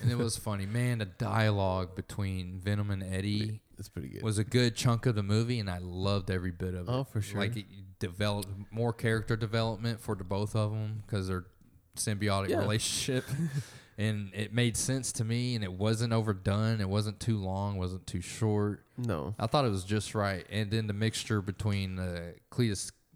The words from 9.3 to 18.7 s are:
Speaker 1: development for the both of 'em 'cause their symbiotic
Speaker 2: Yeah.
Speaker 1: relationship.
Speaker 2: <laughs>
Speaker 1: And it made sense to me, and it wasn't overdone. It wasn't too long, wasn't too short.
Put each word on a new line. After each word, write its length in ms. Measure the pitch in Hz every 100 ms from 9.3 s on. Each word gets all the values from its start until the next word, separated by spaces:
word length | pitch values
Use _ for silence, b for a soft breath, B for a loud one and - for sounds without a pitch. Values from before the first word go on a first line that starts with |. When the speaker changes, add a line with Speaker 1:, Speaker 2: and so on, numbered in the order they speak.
| 113
Speaker 1:
development 640 | 110 113 113 104 117 113
for 140 | - 101
the 80 | 90
both 300 | 98 104 110
of 180 | 107
'em 300 | 110 107 107 -
'cause 200 | 104 92
their 180 | 92 87 _ - - _ -
symbiotic 540 | - 104 104 98 98
Speaker 2:
Yeah. 100 | -
Speaker 1:
relationship. 640 | 101 107 - - - 127 -
Speaker 2:
<laughs> 40 | 139 165 139 B B B -
Speaker 1:
And 320 | 110 107 98
it 200 | 95 107
made 240 | 113 120 107
sense 340 | - 131 123
to 140 | - 110
me, 300 | 117 123 120
and 80 |
it 100 | 95
wasn't 400 | 92 107 113 120
overdone. 680 | 113 110 95 101 101 110 113
It 80 | 95
wasn't 320 | 104 107 98
too 180 | - 107
long, 380 | 95 95 101 98
wasn't 300 | 90 92 -
too 140 | 90
short. 640 | - - 110 104 104